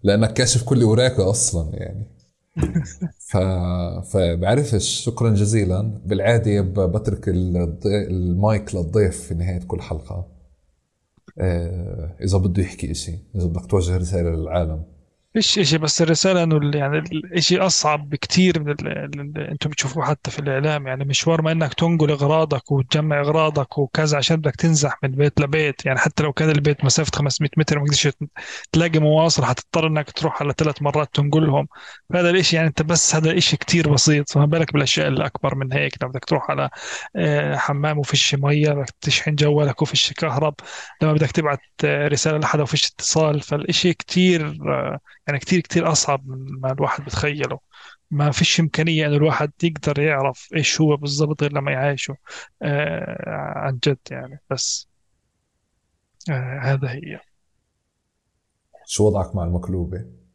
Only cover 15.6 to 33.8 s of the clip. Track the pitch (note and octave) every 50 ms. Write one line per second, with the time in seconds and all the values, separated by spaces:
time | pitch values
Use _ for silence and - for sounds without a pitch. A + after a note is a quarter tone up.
15.6 | F3+ C3+ D#3 D#3+ D#3 D3+ - - E3+ D#3+ E3 - - F#3+ F#3+ F3+ E3+ E3 D#3 D3+
16.6 | C#3+ D3 D3 D3 C#3+ C#3 D3 D#3 D#3 E3+ E3 D#3 D3+ - - F3 D3+ - F3+ F3+
17.6 | F#3 F#3 - - - D3+ D3+ D3 D3 C#3+ D3 - - - - F3+ F#3 F#3 E3 E3
18.6 | D3+ D3 D3 D3 D#3 - - - D3 C#3+ C#3+ D3 C#3+ C#3+ D3+ D3+ D3 D3 D3+ C#3+
19.6 | - D3+ D3+ - - C3 C3+ E3 C#3+ C3+ D3 - - C#3 - - C#3+ C#3 C3+ C3+
20.6 | C#3+ D#3 D3+ D3 C#3 C3 C3 C3+ C#3 C#3 C3+ - - E3 E3 D#3+ D#3 D#3 D#3+ E3
21.6 | D#3+ C3+ - - E3+ E3 E3+ E3 D#3 C#3+ D3+ C#3 C#3+ C#3+ D#3 D#3+ D#3+ D3+ D3 C3
22.6 | - - D3 C#3 B2+ - - D3+ D3+ D#3 D3 C#3+ C#3+ D3 D3+ D#3+ D#3 D#3 D3 D3
23.6 | C3+ - - D3 C#3+ C3 - - D#3+ D3+ D3 C#3+ B2+ - E3 D#3+ D3+ C#3+ - -
24.6 | - E3 D#3+ D3 C#3+ C#3 - - - C3+ C3 C#3 D3 D3 - - D3+ C#3 D3 D#3+
25.6 | D3+ C#3+ C3+ - - - C3 B2 - D#3+ - - D3+ D3+ C3+ - D#3 D#3+ D3+ D3
26.6 | C#3+ D3+ D3 - - C3 - - D#3 - - D#3 D3 C#3+ - - D#3 C#3+ - D#3+
27.6 | D#3 - D3+ D3 C#3+ D3 C#3+ C3+ - D3 - _ D3+ D3 _ - - - - -
28.6 | - _ - D#3+ E3+ E3+ D#3+ D#3 D3+ D3+ D3+ D#3 D#3+ E3 - - C3 A#2 B2+ -
29.6 | - _ - E3+ D#3+ D#3+ D#3 D3+ C#3+ - - - D3 D#3+ - - D3 C#3+ C3 -
30.6 | D#3+ D3+ C#3+ - C#3+ C#3+ C#3+ D3+ D3 - - D3 C#3+ D3 C#3+ D#3 D#3+ C3 C3+ C#3+
31.6 | C#3+ - - - - - - - _ _ - F3+ F3 F3 F3 F#3+ E3 - E3 D#3+
32.6 | D#3+ D#3+ C#3+ - D#3 D3+ F3 D#3 - - - D#3+ D#3+ D#3 E3+ F3+ E3 - - -
33.6 | - - - E3+